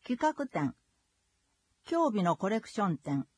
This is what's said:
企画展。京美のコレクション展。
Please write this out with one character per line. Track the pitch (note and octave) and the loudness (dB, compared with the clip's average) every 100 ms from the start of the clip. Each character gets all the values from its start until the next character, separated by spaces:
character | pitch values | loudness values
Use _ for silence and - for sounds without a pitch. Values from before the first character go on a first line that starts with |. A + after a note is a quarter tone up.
| - | -4
企 | B3 D4+ D4+ | 0 0 0
画 | C4+ | -4
展。 | - C#3+ - _ _ _ _ _ _ _ _ _ _ | -2 -2 -4 _ _ _ _ _ _ _ _ _ _
京 | - E4 D#4+ | -4 2 2
美 | G#3 | 2
の | F3 E3 | 2 2
コ | F#3+ | 0
レ | A3 | -2
ク | - | -4
シ | - | -2
ョ | G3+ | 0
ン | D#3 | 0
展。 | - C#3+ B2+ | -2 -4 -4